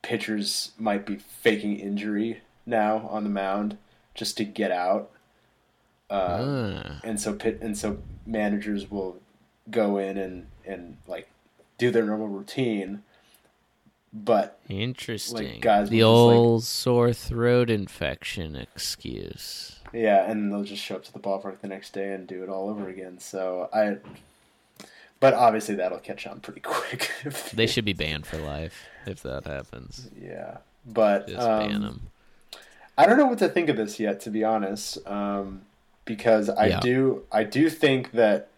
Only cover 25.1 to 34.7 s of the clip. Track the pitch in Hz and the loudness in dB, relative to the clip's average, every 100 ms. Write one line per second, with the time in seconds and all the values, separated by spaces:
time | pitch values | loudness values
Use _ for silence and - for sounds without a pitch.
25.1 | _ 135 123 120 110 107 101 90 87 - | _ 4 8 6 4 -4 -4 -4 -4 -10
26.1 | 98 - - - - - - - 131 - | -12 -12 -14 -16 -14 -6 -6 -6 -6 -6
27.1 | - 147 139 - 104 113 123 104 90 78 | -6 -8 -10 -8 0 0 2 0 -2 -4
28.1 | 76 76 78 76 73 82 - - - - | -4 -6 -8 -6 -6 -8 -12 -20 -16 -14
29.1 | 82 - 65 78 71 - - - - - | -10 -8 -10 -8 -10 -10 -16 -16 -18 -18
30.1 | - - 50 50 - _ _ 123 110 107 | -18 -14 -12 -12 -14 _ _ -6 4 4
31.1 | 101 - 92 120 110 107 104 104 - - | 4 0 -2 2 2 2 -2 -4 -8 -14
32.1 | _ _ - _ - - - - - 170 | _ _ -20 _ -20 -20 -20 -8 6 8
33.1 | 247 277 233 185 - 165 123 104 - 107 | 8 6 4 2 2 2 0 -2 -2 -2
34.1 | - - 107 107 110 98 | -2 -4 0 2 2 0